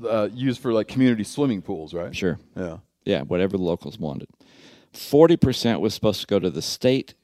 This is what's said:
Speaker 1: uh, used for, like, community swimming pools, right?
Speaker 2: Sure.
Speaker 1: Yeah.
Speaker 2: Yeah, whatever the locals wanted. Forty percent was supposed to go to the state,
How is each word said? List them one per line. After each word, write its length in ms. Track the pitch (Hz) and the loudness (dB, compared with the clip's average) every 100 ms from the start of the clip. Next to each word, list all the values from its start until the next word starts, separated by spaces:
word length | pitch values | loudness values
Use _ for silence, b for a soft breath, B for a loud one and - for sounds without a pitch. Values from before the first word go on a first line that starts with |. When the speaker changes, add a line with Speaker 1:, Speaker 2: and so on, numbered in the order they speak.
| 113 | -2
Speaker 1:
uh, 220 | 113 101 | 0 0
used 280 | 123 135 117 | -2 -4 -2
for, 100 | 127 | -2
like, 160 | 110 101 | 0 0
community 380 | 131 127 113 98 | 2 4 2 -2
swimming 360 | 143 139 98 | -2 -2 -2
pools, 320 | - 85 78 | -6 -10 -8
right? 220 | 85 85 - | -8 -8 -4
Speaker 2:
Sure. 240 | 98 113 - - | -2 -2 -8 -10
Speaker 1:
Yeah. 220 | 87 80 - _ | -8 -10 -18 _
Speaker 2:
Yeah, 200 | 98 85 | -4 -2
whatever 340 | 71 90 95 95 | -2 0 0 0
the 60 | |
locals 360 | 87 85 76 - | -2 -4 -6 -8
wanted. 300 | 78 67 - _ b b b b b | -8 -8 -12 _ b b b b b
Forty 420 | - - 143 165 165 | -18 2 6 8 6
percent 460 | 131 - 117 82 | 2 2 0 0
was 120 | 104 | -2
supposed 280 | - 107 - | 0 -2 -2
to 60 | - | -2
go 120 | 101 | -2
to 100 | 87 | 0
the 120 | 71 | -4
state, 520 | - - 127 135 - - | -6 0 0 0 -2 -16